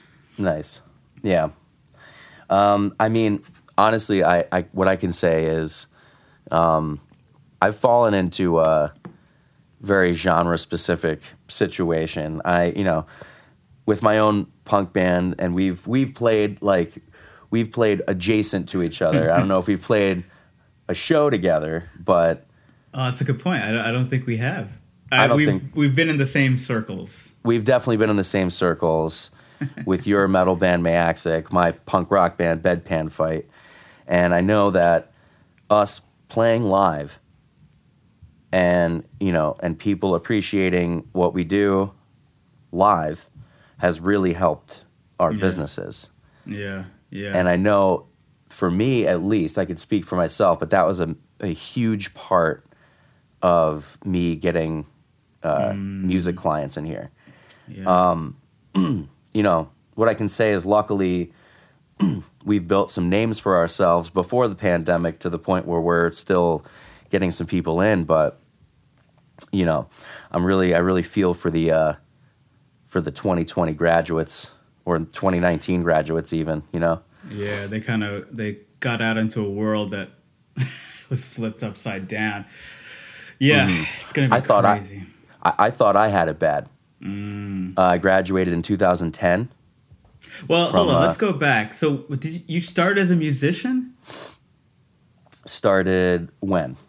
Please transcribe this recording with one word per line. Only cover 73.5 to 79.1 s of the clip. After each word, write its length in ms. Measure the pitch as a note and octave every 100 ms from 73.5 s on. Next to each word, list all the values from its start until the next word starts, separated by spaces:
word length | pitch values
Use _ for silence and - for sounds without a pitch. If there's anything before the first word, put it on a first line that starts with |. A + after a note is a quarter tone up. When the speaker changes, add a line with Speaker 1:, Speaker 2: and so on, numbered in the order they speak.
| - E2+
Speaker 1:
graduates 760 | D2+ E2+ E2 E2 D#2+ D#2 - - - _ _
or 140 | - E2+
twenty 380 | D#2+ - F#2+ F2+
nineteen 420 | F2 D#2+ - F2+
graduates 500 | E2+ D#2 D#2 E2 -
even, 300 | D#2+ D#2 D#2 D2+
you 80 | E2+
know? 220 | E2+ E2 - _ -
Speaker 2:
Yeah, 360 | G#2 G2+ G#2 G2+
they 140 | G#2+
kinda, 440 | G#2 A2+ G#2 G2+ F#2+
they 260 | A2+ G#2+ G2+ - -
got 200 | C3 A#2
out 160 | A2+